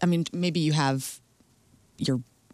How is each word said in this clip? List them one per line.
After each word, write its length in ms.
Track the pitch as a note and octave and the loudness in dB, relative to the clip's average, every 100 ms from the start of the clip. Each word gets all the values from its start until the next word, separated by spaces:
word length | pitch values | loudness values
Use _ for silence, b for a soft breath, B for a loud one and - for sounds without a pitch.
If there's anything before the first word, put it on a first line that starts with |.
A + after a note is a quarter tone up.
I 40 | F3 | 0
mean, 180 | E3+ D#3+ | 2 0
maybe 280 | F3 F3+ E3+ | -2 -2 0
you 120 | D#3 | 2
have 480 | D3+ C#3 C3+ C3 - _ _ _ _ _ _ _ - | 2 2 0 -4 -14 _ _ _ _ _ _ _ -8
your 220 | - C3 A#2+ _ _ | -2 -2 -4 _ _